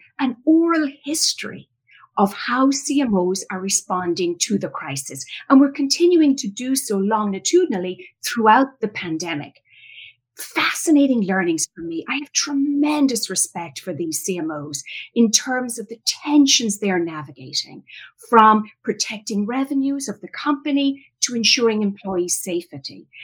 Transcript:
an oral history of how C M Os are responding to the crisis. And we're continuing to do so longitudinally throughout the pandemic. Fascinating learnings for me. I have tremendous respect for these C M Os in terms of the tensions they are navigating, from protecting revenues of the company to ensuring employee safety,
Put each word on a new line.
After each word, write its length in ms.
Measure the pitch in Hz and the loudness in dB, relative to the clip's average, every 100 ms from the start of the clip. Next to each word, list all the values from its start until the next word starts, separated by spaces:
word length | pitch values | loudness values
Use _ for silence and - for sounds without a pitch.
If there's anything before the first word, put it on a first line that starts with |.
| _ - | _ -4
an 160 | 262 - 311 | -4 0 4
oral 460 | 320 330 330 285 - 277 | 4 4 2 0 -4 -6
history 640 | 320 - - - - - _ _ _ _ - | -2 -2 -2 -8 -14 -18 _ _ _ _ 0
of 160 | 196 | 0
how 380 | - - 247 269 | 0 -4 2 2
C 280 | 277 - 285 | 2 -2 0
M 160 | 254 190 | 2 2
Os 300 | 180 190 - | 0 -2 -6
are 120 | 185 | -8
responding 760 | 196 - - 185 175 170 175 170 | -2 -2 -2 -2 -2 -2 -2 -2
to 180 | - 202 | -2 -2
the 120 | 180 | -4
crisis. 540 | - 156 139 - 139 - - - | -8 -8 -10 -10 -14 -14 -12 4
And 120 | 269 | 6
we're 100 | 277 | 6
continuing 640 | 277 277 - 349 349 294 277 | 2 -2 2 4 6 4 2
to 140 | 208 | -4
do 260 | 202 254 269 | -6 -4 -4
so 220 | - 196 | -2 -2
longitudinally 1120 | 196 220 208 190 - 349 339 196 185 180 - _ - | 0 0 0 -4 2 4 4 0 -4 -8 -14 _ -6
throughout 560 | 233 220 226 269 - | 2 6 6 4 -2
the 80 | 202 | -8
pandemic. 720 | - 175 160 175 147 - _ _ - - - - _ _ - | -6 -6 -6 -4 -6 -10 _ _ -20 -20 -20 -20 _ _ -18
Fascinating 840 | - - - - 339 285 277 240 | -10 -4 -4 -2 2 4 4 2
learnings 460 | 185 190 175 160 - - | 0 0 0 0 -4 -8
for 60 | |
me. 220 | 330 330 - | -8 -8 -6
I 60 | 269 | -8
have 160 | 294 | -6
tremendous 1000 | - 294 277 294 285 302 302 269 220 - | -4 -2 0 0 2 0 2 0 0 -4
respect 500 | 185 - 180 165 - | -4 -4 -6 -12 -10
for 120 | 190 | -8
these 300 | 151 165 156 | -6 -6 -6
C 160 | - 180 | -6 -4
M 100 | 160 | -4
Os 320 | 151 147 147 - - - | -6 -8 -12 -12 -16 -4
in 160 | 233 226 | 2 4
terms 480 | - 262 254 247 233 | 2 -2 -4 -4 -8
of 100 | 208 | -12
the 100 | 226 - | -8 -8
tensions 720 | - 302 294 269 - 226 202 | -6 2 4 6 4 0 -2
they 100 | 202 | -2
are 80 | 180 | 0
navigating, 840 | 165 156 147 139 131 - - 139 - - - _ - | -2 -6 -12 -16 -10 -8 -10 -14 -20 -20 -20 _ 4
from 340 | 226 220 214 214 _ | 8 8 6 0 _
protecting 640 | - 202 - 214 - 208 208 | -6 -6 -6 -8 -6 -4 -2
revenues 640 | 254 269 277 269 277 269 | -2 -2 -2 -2 -2 -6
of 100 | - | -10
the 80 | 175 | -12
company 760 | - 302 285 294 277 277 277 - _ | -6 -4 -2 0 2 2 -2 -8 _
to 160 | - 240 | -4 0
ensuring 480 | 208 - 226 214 | 2 4 2 2
employee 460 | 202 202 190 185 180 | 0 -2 -4 -2 -2
safety, 800 | - 190 175 - 139 - - - - | -4 -4 -6 -6 -14 -16 -18 -20 -20